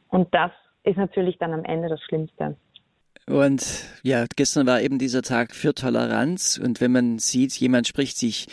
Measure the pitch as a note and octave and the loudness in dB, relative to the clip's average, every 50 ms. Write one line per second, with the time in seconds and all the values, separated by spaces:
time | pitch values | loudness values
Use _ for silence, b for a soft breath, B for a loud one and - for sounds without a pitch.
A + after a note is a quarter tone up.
0 | _ - - F#3 E3+ F3 - - - F3+ - _ _ _ _ _ - G#3 F3 G3 | _ 0 2 2 2 4 4 2 2 2 -4 _ _ _ _ _ 0 0 0 0
1 | G3 F3+ - G3 F3+ F3+ E3+ - F3 E3 D#3+ D#3+ - - D#3+ E3 E3+ E3 D#3+ D3+ | 0 -2 0 0 0 0 0 -2 -4 -4 -4 -4 -4 -4 -4 -2 -2 -4 -4 -6
2 | - - D#3+ D#3+ D#3 - _ - D#3 D3+ D3 - _ _ _ - _ _ _ _ | -6 -6 -4 -4 -4 -6 _ -6 -6 -6 -6 -10 _ _ _ -20 _ _ _ _
3 | _ _ _ - - - C#3 C#3 C#3 C#3 C#3 C3 - - - B B B B B | _ _ _ -14 -6 0 2 4 4 4 2 0 -2 -6 -8 B B B B B
4 | - B2+ C3 A#2 A#2 - - - C#3 - - D#3 C3+ B2+ B2 A2+ A#2+ C3+ C#3 B2+ | -2 0 0 0 0 -2 0 0 0 0 2 2 2 4 4 4 2 0 0 0
5 | C3+ B2+ A#2+ B2+ - - B2+ A#2 A#2+ - - - - D#3 - - B2+ B2+ A#2 A#2 | -2 0 -2 -2 -2 0 0 0 -2 -2 -4 -2 -2 -2 0 0 0 0 0 0
6 | A#2+ A#2 A2 G#2+ B2+ D#3+ F#3 F#3 - - - - - B2 A2+ - B2+ B2 B2+ B2+ | 0 0 0 0 0 0 -2 -2 -2 -4 -2 -2 -2 -2 0 2 2 2 4 4
7 | B2 A#2+ A2+ A2 - - - B2 C3+ C3 - - C3 B2+ B2+ A#2+ A#2 - - - | 2 2 0 -2 -4 -2 0 0 0 0 0 0 0 2 2 2 2 0 -2 -2
8 | C#3 - - - B2 A2+ G#2 - - B | -4 -4 -4 -4 -4 -4 -4 -6 -10 B